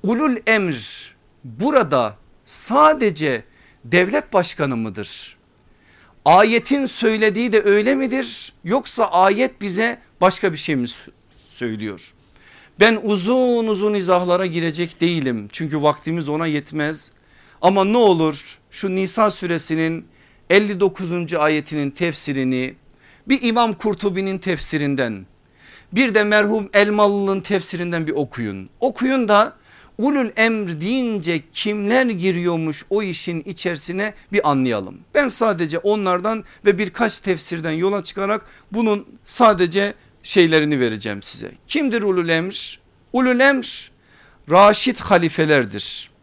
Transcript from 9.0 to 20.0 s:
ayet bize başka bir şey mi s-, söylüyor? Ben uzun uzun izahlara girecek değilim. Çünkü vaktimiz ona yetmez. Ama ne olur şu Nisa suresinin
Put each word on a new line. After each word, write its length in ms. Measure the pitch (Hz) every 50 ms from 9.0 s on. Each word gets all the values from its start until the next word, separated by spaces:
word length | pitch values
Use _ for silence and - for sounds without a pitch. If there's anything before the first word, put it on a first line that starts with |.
| 226
ayet 560 | 190 160 175 185 196 202 208 254 254 - _
bize 380 | 202 202 175 190 226 233 240 - _ _ _ _
başka 320 | 180 185 190 - - 190 160
bir 40 | 151
şey 180 | - - 156
mi 120 | 131 120 117
s-, 220 | - - - - _ _ _ _ _ _ _
söylüyor? 680 | - - - 123 117 110 107 107 107 98 - - - _ _ _ _ _ _ _ - - - - _ _ -
Ben 200 | 202 226 226 214 -
uzun 640 | 214 208 196 175 202 247 262 254 247 240 233 226
uzun 280 | 220 214 185 202 214 208
izahlara 520 | 202 185 170 185 180 180 180 175 180 190
girecek 540 | 185 160 170 165 170 151 160 175 165 - _
değilim. 480 | 165 170 175 165 139 131 120 110 104 101 -
Çünkü 300 | - 160 156 147 151 143
vaktimiz 460 | 151 143 - - 160 160 170 156 139
ona 180 | 147 156 165
yetmez. 680 | 160 151 147 143 - 151 156 147 151 160 147 - - _ _ _ _ _ _ _ _ _ _ -
Ama 220 | 180 196 196 190
ne 120 | 196 220
olur 600 | 247 233 208 180 165 160 156 - 185 - - - _ _ _
şu 240 | - - - 196 185
Nisa 360 | 190 190 180 - - 220 214
suresinin 760 | - - 190 175 170 160 - - 160 160 160 160 165 165